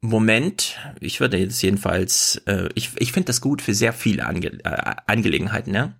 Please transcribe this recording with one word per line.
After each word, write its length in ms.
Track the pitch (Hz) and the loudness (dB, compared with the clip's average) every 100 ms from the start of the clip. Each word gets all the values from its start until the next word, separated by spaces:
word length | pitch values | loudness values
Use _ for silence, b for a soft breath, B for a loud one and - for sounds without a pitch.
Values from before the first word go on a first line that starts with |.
Moment, 800 | 113 110 110 113 170 - - - 147 - | 0 4 6 4 2 -2 -6 -6 -14 -10
ich 220 | 71 - | -8 -2
würde 160 | 127 92 | 0 2
jetzt 260 | 95 120 | 0 2
jedenfalls, 800 | 95 98 92 90 92 - - - - | 2 2 2 0 0 2 0 0 -2
äh, 220 | 95 90 | -2 -2
ich, 160 | - - - | -4 -6 -4
ich 160 | 120 | -2
find 160 | 185 180 | 0 0
das 120 | 123 | 0
gut 220 | 127 143 | 0 -2
für 120 | - | 0
sehr 180 | 101 110 | 2 2
viele 340 | - 113 95 - | 2 0 0 0
Ange-, 320 | 87 - - | -4 -4 -6
äh, 300 | - - - - - | -6 -4 -4 -4 0
Angelegenheiten, 680 | 110 98 69 101 104 - | 2 2 2 0 -4 -2
ja. 180 | 101 165 | -2 -2